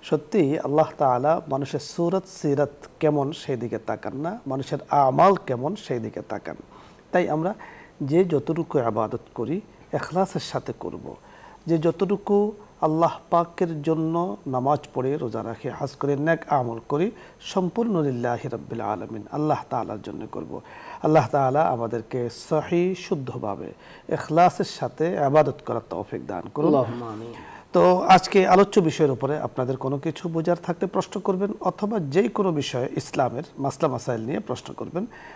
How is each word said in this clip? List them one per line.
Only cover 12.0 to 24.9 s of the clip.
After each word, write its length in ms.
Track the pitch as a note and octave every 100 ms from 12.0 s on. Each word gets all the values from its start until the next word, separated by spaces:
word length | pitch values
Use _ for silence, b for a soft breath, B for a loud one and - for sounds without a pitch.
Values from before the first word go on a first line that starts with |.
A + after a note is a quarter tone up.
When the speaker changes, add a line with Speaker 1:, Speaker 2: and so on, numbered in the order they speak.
| F#3+ G3+ - G3+ G#3 G#3 B B
Speaker 1:
আল্লাহ 380 | D#3+ D#3 E3 - -
পাকের 520 | E3+ E3+ - F3 D#3+
জন্য 560 | D3+ D#3+ D#3+ E3+ F3+ G3 -
নামাজ 320 | B2+ C3 D3 -
পড়ে, 240 | - B2+ D3
রোজা 260 | C3 A2
রাখে, 260 | G#2+ A#2 C#3
হজ 260 | - C#3 -
করে, 200 | C#3+ C#3+
নেক 240 | D3+ E3 -
আমল 300 | D3 A#2+ A2+ -
করি, 220 | C#3+ F#3+ G#3+ B B
সম্পূর্ণ 600 | - G3 F3+ F#3+ A#3 F#3
লিল্লাহি 460 | D3 B2 A#2+ A#2 -
রাব্বিল 340 | A2+ - A#2
আলামিন, 420 | G#2 G#2+ A2 A2+ -
আল্লাহ 320 | D3 D3+ C#3+ -
তাআলার 320 | B2+ G#2+ G#2+
জন্য 260 | - - -
করব। 300 | - - - B B B B
আল্লাহ 240 | D#3+ D#3 A#2
তাআলা 300 | D3 C3+ C#3
আমাদেরকে 680 | E3+ A#2 A#2 A2+ G#2+ C3 A#2+ - -
সহি 460 | D#3 C#3+ E3+ F3+ F#3
শুদ্ধভাবে 760 | - E3 B2+ B2+ G#2+ G2 F#2 - B B B
ইখলাসের 560 | D#3+ - D#3 F3 - G3
সাথে 520 | - B2+